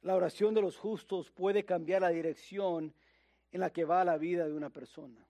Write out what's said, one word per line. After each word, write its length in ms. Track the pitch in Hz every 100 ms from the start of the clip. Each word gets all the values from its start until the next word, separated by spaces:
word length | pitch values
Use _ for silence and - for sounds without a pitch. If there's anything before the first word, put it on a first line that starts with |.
La 140 | 175 185
oración 360 | 170 - 208
de 80 | 220
los 160 | 196 -
justos 540 | 208 214 - 190 156
puede 340 | - 185 202
cambiar 380 | 202 180 156 190
la 60 | 185
dirección 840 | 170 160 151 - 196 196 165 156 - _ _ _ _ _
en 80 | 175
la 100 | 185
que 140 | -
va 200 | 160 175
la 140 | 180 156
vida 300 | 160 175 160
de 40 |
una 160 | 151 147
persona. 560 | 143 127 - 143 113 _